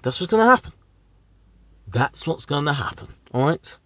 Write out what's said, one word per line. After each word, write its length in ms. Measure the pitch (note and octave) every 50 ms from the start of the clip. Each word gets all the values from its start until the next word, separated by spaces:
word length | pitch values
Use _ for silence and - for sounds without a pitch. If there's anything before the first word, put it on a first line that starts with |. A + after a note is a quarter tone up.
| -
That's 180 | B2 C3 -
what's 100 | F3+ F3
gonna 140 | A3 A3 A3
happen. 260 | A#3+ B3+ - - - - _ _ _ _ _ _ _ _ _ _ _ _ _ _ _ _ _ - _ - _ _ -
That's 360 | F#2 A#2 C3+ C#3 - - -
what's 200 | E3 D#3+ - -
gonna 280 | - C#3+ C#3+ D3 D3+ C#3+
happen, 360 | C#3 A#2 - - - - - - _ _ - -
all 120 | B2 C3
right? 320 | D3 E3 - - - - - _